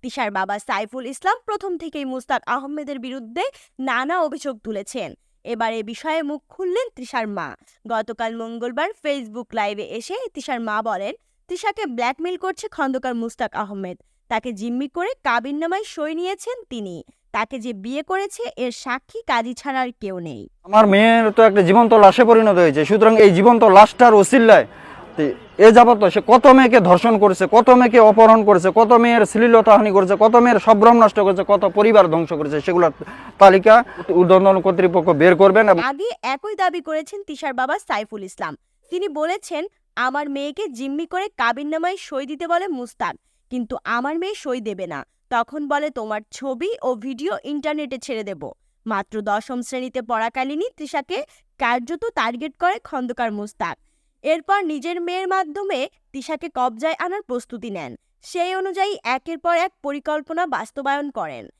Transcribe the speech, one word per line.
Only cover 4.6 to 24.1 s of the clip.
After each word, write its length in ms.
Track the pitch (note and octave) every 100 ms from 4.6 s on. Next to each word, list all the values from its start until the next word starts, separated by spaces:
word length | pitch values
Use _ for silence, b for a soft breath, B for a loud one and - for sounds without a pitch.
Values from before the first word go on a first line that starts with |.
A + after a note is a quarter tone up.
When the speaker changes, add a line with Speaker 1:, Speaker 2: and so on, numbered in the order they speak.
| G#3 G#3 - B3+ E3+ - _ _
Speaker 1:
এবার 280 | - - A3+
এ 100 | A3+
বিষয়ে 400 | G#3 A#3 D#4+ D#4+
মুখ 200 | D4 D4 _
খুললেন 400 | _ F#4 F#4+ B4 -
তৃষার 320 | B3+ B3+ A3
মা। 280 | G3 D3+ - _ _ A3
গতকাল 480 | A3+ A3 A3+ A3+ A#3
মঙ্গলবার 540 | A3+ A#3 A#3+ B3 E4+ G#4+
Facebook 400 | D4+ C#4+ A3+ G#3+ A#3+
লাইভে 300 | A3+ G#3 G#3
এসে 320 | G3+ A3 - G#4+ B4
তৃষার 260 | - C4+ B3
মা 220 | A3+ G#3+
বলেন, 320 | A3 F#3+ G3 G#4+ _ _ _
তৃষাকে 380 | F4+ G#4 G#4 F#4+
ব্ল্যাকমেইল 500 | A#3 A#3+ C4+ E4+ F4+
করছে 320 | F#4 G4 G#4+
খন্দকার 460 | - C4+ B3+ B3+
মুস্তাক 400 | A#3+ A#3 - A3+
আহমেদ। 440 | - G#3 G3+ F#3 F3+ _ _ _
তাকে 240 | A3+ B3
জিম্মি 360 | G#3 A#3 A#3+ C#4
করে 200 | - F#4+ C5+
কাবিননামায় 600 | C4 A#3+ A#3+ C#4+ E4 F#4+
সই 300 | G#4+ - D4+
নিয়েছেন 500 | D#4+ F4+ G4 - B4 G#4+
তিনি। 340 | A#3+ G3+ E3+ - _ _
তাকে 260 | A3 A3 C4
যে 140 | A#3
বিয়ে 300 | G#3 G#3 C#4
করেছে 400 | D4 F#4+ G4 - A#4+ -
এর 140 | B3
সাক্ষী 520 | A#3 - B3+ _ A4+ -
কাজী 280 | B3 A3+
ছাড়া 260 | A#3+ C#4+ C4
আর 80 | B3 B3
কেউ 180 | G3+ F#3
নেই। 300 | E3+ A#2+ G2 _
Speaker 2:
আমার 240 | F3+ G#3 G#3+
মেয়ের 440 | G3 A3 A3+ A3
তো 120 | G3+
একটা 200 | A3+ G3+
জীবন্ত 320 | F3 G3+ A#3
লাশে 300 | A3 G3 F#3
পরিণত 300 | A3+ A3+ A3
হয়েছে, 300 | F3+ E3+ C#3+
সুতরাং 320 | D3 G#3 G#3+ A3
এই 140 | G#3
জীবন্ত 340 | F3 G3+ A#3
লাশটার 500 | A3 F#3+ G#3 - A#3+